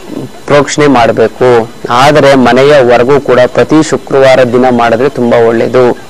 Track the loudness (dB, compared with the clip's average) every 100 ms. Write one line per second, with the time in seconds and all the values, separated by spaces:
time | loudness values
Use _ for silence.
0 | -16 -14 -14 -14 -2 0 0 -2 0 2
1 | 0 0 -2 0 0 0 -4 -12 -4 0
2 | 2 2 2 2 2 2 2 2 2 2
3 | 2 0 0 0 0 0 0 0 0 -4
4 | -4 0 2 2 2 0 0 0 0 0
5 | -2 -2 -2 0 0 0 -2 0 0 -2
6 | -10